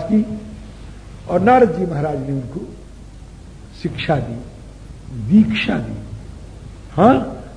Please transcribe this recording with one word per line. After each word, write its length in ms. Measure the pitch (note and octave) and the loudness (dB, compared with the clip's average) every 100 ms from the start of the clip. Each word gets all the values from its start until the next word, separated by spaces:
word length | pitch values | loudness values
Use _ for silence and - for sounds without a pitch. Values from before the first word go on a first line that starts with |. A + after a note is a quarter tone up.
की 360 | - G#3+ - - - - - - - - - - - | 2 2 2 -4 -10 -14 -16 -16 -16 -16 -18 -14 -2
और 120 | F3 | 2
नारद 360 | G#3 B3+ A3+ E3 | 6 8 6 4
जी 80 | F3+ | -2
महाराज 320 | C#3+ D3+ C#3+ | -2 -2 -4
ने 160 | C3+ | -4
उनको 400 | C3+ A#2+ E3+ - - - - - - - - - - - - | -4 -6 -10 -12 -14 -18 -18 -18 -18 -18 -18 -18 -18 -18 -8
शिक्षा 320 | E3+ - - C#3+ | -8 -4 -2 -2
दी, 200 | A2+ A#2 - - - - - - - B2 G#2+ | -2 -8 -12 -16 -18 -18 -18 -18 -12 -8 4
दीक्षा 460 | G#3 - - A2+ G2 | 6 6 2 -2 -2
दी। 160 | - - - - - - - - - - - | -4 -8 -12 -14 -14 -16 -16 -16 -18 -18 -4
हाँ, 500 | D#3 A3 - - - - | 4 6 6 2 -8 -14